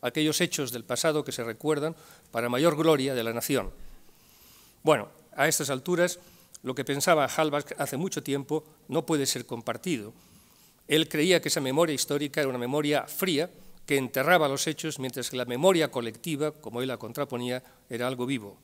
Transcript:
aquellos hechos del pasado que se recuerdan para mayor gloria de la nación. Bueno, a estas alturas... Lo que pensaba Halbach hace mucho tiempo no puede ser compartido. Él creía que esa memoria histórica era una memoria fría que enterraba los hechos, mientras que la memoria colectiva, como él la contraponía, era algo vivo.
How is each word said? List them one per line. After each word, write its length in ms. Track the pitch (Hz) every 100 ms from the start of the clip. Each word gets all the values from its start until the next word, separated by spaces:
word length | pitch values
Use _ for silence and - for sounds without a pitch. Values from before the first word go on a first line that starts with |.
aquellos 380 | 127 156 156 151
hechos 320 | 175 - 135
del 100 | 120
pasado 400 | 110 123 165 151
que 80 | 135
se 120 | -
recuerdan 500 | 117 110 147 151 151 160 - - -
para 160 | 117 120
mayor 280 | 123 165 151
gloria 380 | 156 151 131
de 80 | 131
la 120 | 117
nación. 360 | 117 - 139 95 - - - - - - - - - - _
Bueno, 280 | 151 143 101 - - -
a 100 | 143
estas 240 | 156 135
alturas... 480 | 131 131 175 175 180 - - - -
Lo 120 | -
que 100 | 127
pensaba 400 | 135 143 143 160
Halbach 480 | 135 - 156 143 143 -
hace 180 | 143 143
mucho 260 | 185 170
tiempo 420 | 139 139 135 151 151 - _
no 180 | 156 156
puede 200 | 156 135
ser 200 | - 120
compartido. 680 | 117 113 117 - 143 104 - - - - _ _ _ -
Él 200 | 151 160
creía 320 | 156 170 175
que 80 | 151
esa 120 | 160
memoria 340 | 135 135 170
histórica 460 | 139 - 143 147 131
era 100 | 139
una 80 | 127
memoria 460 | 120 143 147 147
fría 460 | - - 185 147 175 - - - -
que 100 | 143
enterraba 520 | 127 131 135 175 151
los 180 | 135 -
hechos, 320 | 151 160 143
mientras 320 | 131 123 123
que 60 | 127
la 100 | 120
memoria 440 | 120 175 180 147
colectiva, 640 | 131 117 113 - 147 151
como 280 | 151 110 117
él 80 | 131
la 100 | 120
contraponía, 640 | 110 117 143 123 123 127 - - _
era 180 | 117 123
algo 200 | 131 123
vivo. 320 | 139 101 95